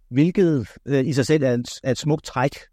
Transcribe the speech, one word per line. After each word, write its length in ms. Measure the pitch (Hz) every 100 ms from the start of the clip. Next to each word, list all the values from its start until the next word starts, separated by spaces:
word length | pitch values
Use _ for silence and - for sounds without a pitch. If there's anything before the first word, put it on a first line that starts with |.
| -
Hvilket, 580 | 127 170 190 175 143 98 - -
øh, 220 | 139 131
i 60 |
sig 120 | 135 127
selv 180 | 156
er 100 | 135
et, 260 | 120 120 -
er 80 | 135
et 60 | 123
smukt 280 | 151 151 -
træk, 300 | 127 135 - -